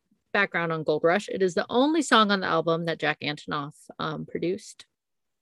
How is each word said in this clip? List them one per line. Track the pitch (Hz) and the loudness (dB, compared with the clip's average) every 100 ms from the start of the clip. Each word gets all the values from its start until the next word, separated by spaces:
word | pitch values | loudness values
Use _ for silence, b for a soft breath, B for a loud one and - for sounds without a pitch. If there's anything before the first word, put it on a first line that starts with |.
| _ _ _ | _ _ _
background | 208 196 180 170 | 0 0 0 -2
on | 160 | -2
Gold | 156 151 | 0 2
Rush. | 165 190 - | 4 2 0
It | 190 | -2
is | 190 | 0
the | 170 - | 0 0
only | 240 285 330 | 2 2 2
song | - 233 208 | 4 4 4
on | 202 | 2
the | 180 | 0
album | 165 160 165 170 | 0 2 0 0
that | 156 | -2
Jack | 151 151 | -2 -2
Antonoff, | 143 147 - 156 143 - - - | -4 -6 -6 -6 -6 -12 -16 -8
um, | 160 151 156 | -6 -6 -6
produced. | 170 170 202 - - - _ _ _ _ _ | -4 -4 -4 -10 -20 -20 _ _ _ _ _